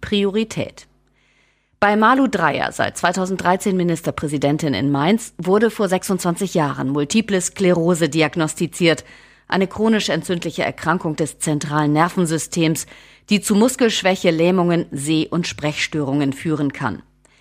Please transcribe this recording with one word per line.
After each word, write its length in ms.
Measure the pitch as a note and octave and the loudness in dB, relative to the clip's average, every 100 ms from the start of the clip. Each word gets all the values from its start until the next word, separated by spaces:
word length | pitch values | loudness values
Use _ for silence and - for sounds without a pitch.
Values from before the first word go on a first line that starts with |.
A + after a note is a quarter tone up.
Priorität. 840 | - G3+ G3 G#3 A3 - - - - _ _ _ _ _ _ _ _ - | -4 0 0 -2 -4 -6 -10 -12 -20 _ _ _ _ _ _ _ _ 0
Bei 160 | G#3 G#3 | 2 4
Malu 320 | A3 C4+ C4+ | 4 4 2
Dreyer, 420 | A3 D#3+ - - | 2 0 0 -2
seit 260 | - - - | -2 -4 0
zweitausenddreizehn 800 | F3 F#3 F#3 F#3 F3+ F#3+ G#3+ F#3 | -2 0 -2 -2 0 0 0 0
Ministerpräsidentin 960 | F3 D#3+ D#3 - D3+ C#3+ C#3+ D3 D#3 | 0 -2 -4 -6 -4 0 0 0 0
in 200 | G2 C#3 | 0 0
Mainz, 420 | C#3+ D#3 A3 - - | 2 2 0 -2 -6
wurde 360 | F3 G#3 A3+ | 0 2 2
vor 160 | - G3 | 0 0
sechsundzwanzig 680 | F#3 - F#3 F3 E3+ G3 | 0 0 -2 -2 -2 -2
Jahren 360 | F3 D3 C3+ C3+ | 0 0 -2 -2
Multiple 500 | D3 D3 A3+ A3 F#3 | -2 0 0 0 0
Sklerose 680 | - - F#3 F3 E3 E3+ D#3+ | -2 0 2 4 2 2 2
diagnostiziert, 960 | D#3+ D3+ D#3 D#3 - E3 - E3+ D3+ - - - _ - | 2 0 0 -4 -2 -6 0 2 2 -4 -20 -20 _ -6
eine 180 | F3+ F#3 | -2 -2
chronisch 440 | - A3 G#3+ G3 | 0 0 2 0
entzündliche 520 | E3 F3+ F3 E3+ - | -4 -2 -4 -4 -4
Erkrankung 540 | - - D#3+ F3+ E3 D3+ | -4 -4 -2 -2 -2 -4
des 240 | D#3 - | -4 -4
zentralen 520 | E3+ D3 D3 D3+ D3 | -2 -2 -2 0 2
Nervensystems, 960 | D3+ E3+ G3 E3 D#3+ - F3 D#3+ D#3+ - - - - - | 2 2 0 0 -2 -4 0 0 0 -6 -16 -20 -14 -2
die 100 | G#3 | 0
zu 140 | - | 2
Muskelschwäche, 760 | G3+ B3 B3+ A#3 - F#3+ F#3+ F3+ | 2 2 4 0 2 0 2 2
Lähmungen, 560 | D#3+ E3+ F#3 F3 E3+ - | 2 4 4 2 2 -2
Seh- 380 | C#3+ C#3+ D#3 - | -6 -2 0 0
und 180 | F3 E3 | -2 -4
Sprechstörungen 840 | - D3+ - - D#3 C3+ C#3+ C#3 | -4 -6 -4 -4 -4 -2 0 -2
führen 400 | C3 E3 D3+ C#3+ | -2 -4 -2 -2
kann. 300 | - B2+ E2+ - _ _ _ | -4 -6 -6 -12 _ _ _